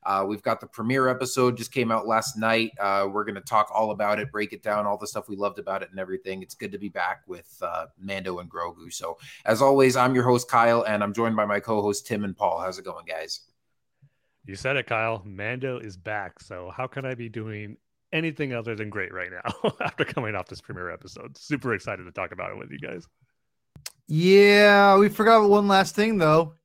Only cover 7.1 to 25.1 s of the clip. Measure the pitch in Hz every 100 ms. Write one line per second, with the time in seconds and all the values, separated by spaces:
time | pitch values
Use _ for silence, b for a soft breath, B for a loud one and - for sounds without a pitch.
7.1 | 101 _ 87 - - 87 85 82 _ 95
8.1 | 98 92 87 87 85 87 82 85 - 85
9.1 | 82 B B - 110 135 139 131 127 127
10.1 | 127 123 123 - 123 117 117 110 104 104
11.1 | 101 117 110 104 104 107 107 104 101 -
12.1 | 107 101 87 101 85 92 92 92 82 82
13.1 | 80 80 - _ _ _ _ _ _ _
14.1 | _ _ _ - 95 131 139 120 113 113
15.1 | 110 98 95 107 127 131 123 113 90 87
16.1 | 107 95 _ - 92 90 92 127 - 131
17.1 | 123 117 113 110 107 104 - _ _ _
18.1 | 160 165 139 143 120 113 107 107 104 90
19.1 | 92 90 90 - - 220 - 226 - 160
20.1 | - 113 101 90 92 _ 95 90 87 90
21.1 | - - - - 143 127 104 - 98 90
22.1 | 92 90 90 92 101 - - - 175 -
23.1 | _ _ _ _ _ _ - - _ _
24.1 | 156 175 196 202 208 208 202 202 196 208